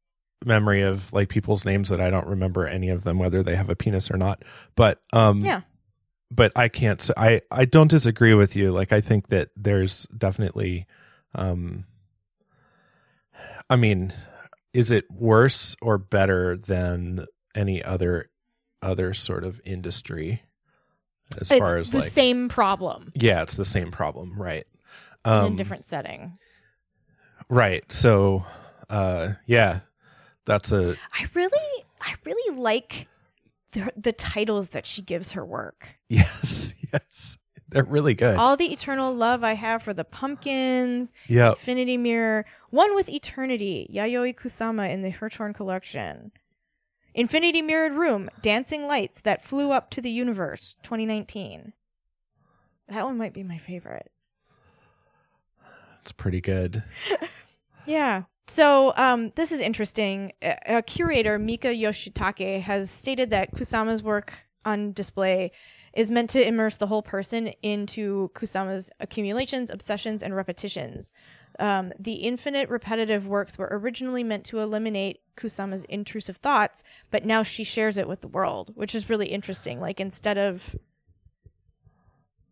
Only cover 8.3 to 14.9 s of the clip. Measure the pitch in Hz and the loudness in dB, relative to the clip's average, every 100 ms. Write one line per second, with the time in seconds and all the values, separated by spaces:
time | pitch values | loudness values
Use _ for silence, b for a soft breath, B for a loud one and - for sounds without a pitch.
8.3 | 107 101 101 98 92 95 107 104 107 - | 10 8 4 2 2 4 2 4 2 2
9.3 | 95 76 - 104 101 92 - - 113 98 | 0 0 -4 0 2 2 -2 -6 -2 -2
10.3 | 95 101 - 95 90 92 b b b b | 0 -4 -2 -4 -4 -8 b b b b
11.3 | - 95 87 87 92 92 _ _ _ _ | -6 -4 -2 -6 -10 -14 _ _ _ _
12.3 | _ B B B B B B B B B | _ B B B B B B B B B
13.3 | B B B - 127 110 95 92 B B | B B B 2 4 6 4 0 B B
14.3 | B B - _ 127 113 | B B -20 _ 0 4